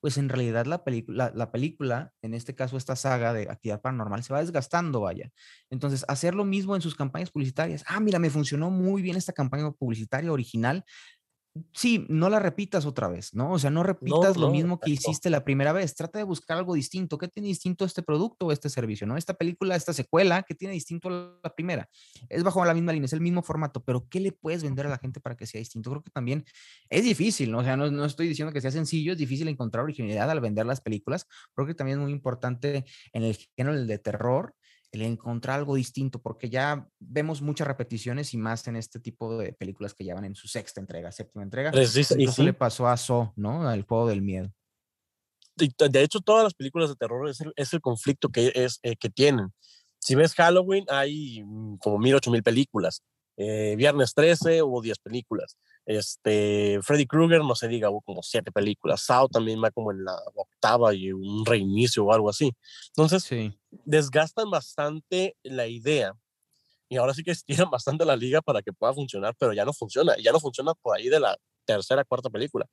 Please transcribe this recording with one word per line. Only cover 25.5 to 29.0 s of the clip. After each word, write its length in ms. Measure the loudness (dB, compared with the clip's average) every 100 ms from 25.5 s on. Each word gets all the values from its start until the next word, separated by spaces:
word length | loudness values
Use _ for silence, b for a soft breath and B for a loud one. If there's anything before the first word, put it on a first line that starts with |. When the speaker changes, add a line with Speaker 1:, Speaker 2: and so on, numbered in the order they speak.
| -12
Speaker 1:
distinto? 320 | -10 -10 -8
Creo 120 | -10
que 80 | -10
también 320 | -8 -4 -4 -6 b b b b
es 160 | 0
difícil, 460 | 2 2 0 0 -2
¿no? 60 | 0
O 60 |
sea, 120 | 0 0
no, 140 | 0
no 160 | 0 -4
estoy 220 | -2 -4
diciendo 220 | -2 -4
que 80 | -4
sea 80 | -4
sencillo, 420 | -4 -2 -2